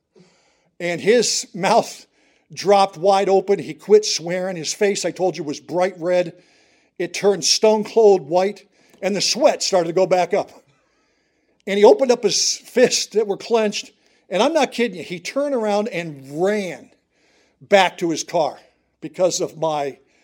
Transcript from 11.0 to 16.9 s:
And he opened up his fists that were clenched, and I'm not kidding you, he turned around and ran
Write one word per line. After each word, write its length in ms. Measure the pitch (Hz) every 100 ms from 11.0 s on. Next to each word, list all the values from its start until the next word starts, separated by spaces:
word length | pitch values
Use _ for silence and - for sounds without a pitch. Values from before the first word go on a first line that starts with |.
| _ _ _ _ _ _ -
And 100 | 202
he 80 | 208
opened 260 | 208 262
up 120 | 240
his 340 | 202 - - -
fists 560 | - 240 254 - -
that 140 | 208 208
were 100 | 185
clenched, 540 | - 226 214 208 - _ _ _ -
and 140 | 180
I'm 120 | 269
not 180 | 330 254
kidding 260 | - 233 180
you, 60 |
he 160 | - 175
turned 340 | 175 269 285
around 340 | 262 214 208 220
and 540 | 185 170 139 135 147
ran 480 | 190 214 180 127 -